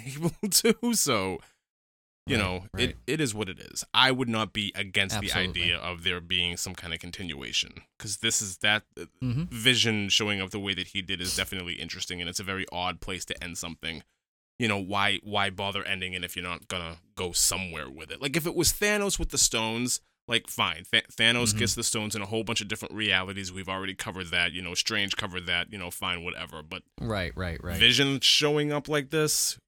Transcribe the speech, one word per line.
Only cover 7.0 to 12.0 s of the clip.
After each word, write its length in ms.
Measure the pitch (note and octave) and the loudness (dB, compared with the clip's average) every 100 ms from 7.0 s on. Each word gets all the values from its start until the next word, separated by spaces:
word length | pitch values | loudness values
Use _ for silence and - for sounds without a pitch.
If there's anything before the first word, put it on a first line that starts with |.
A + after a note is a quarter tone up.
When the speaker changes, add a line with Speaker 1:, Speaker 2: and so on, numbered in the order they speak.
| F2 E2 F2+ C#2 B1 - - - - - | -8 -8 -8 -8 -4 -2 -2 -8 -20 -12
Speaker 1:
'cause 200 | G#2+ - | -8 -2
this 240 | A2+ - | 0 2
is 140 | G2+ - | -2 0
that, 240 | G#2 G#2+ - - | 2 2 0 -12
uh, 100 | E2+ _ | -14 _
Speaker 2:
Mm-hmm. 220 | B2+ B2 F3+ | -2 0 -2
Speaker 1:
Vision 600 | A2+ B2 A#2 A#2 G#2+ G2+ | 2 4 6 6 2 4
showing 300 | - G#2 G2+ | 2 2 0
up 120 | F#2+ | -2
the 80 | G#2+ | -2
way 160 | G2 F2+ | -2 -2
that 140 | F#2 | -4
he 120 | G2+ | -6
did 180 | F2+ F#2 | -6 -4
is 160 | F2 E2+ | -2 -2
definitely 380 | F#2+ G2 F2 - | -2 -4 -6 -6
interesting, 400 | E2+ F#2+ | -8 -8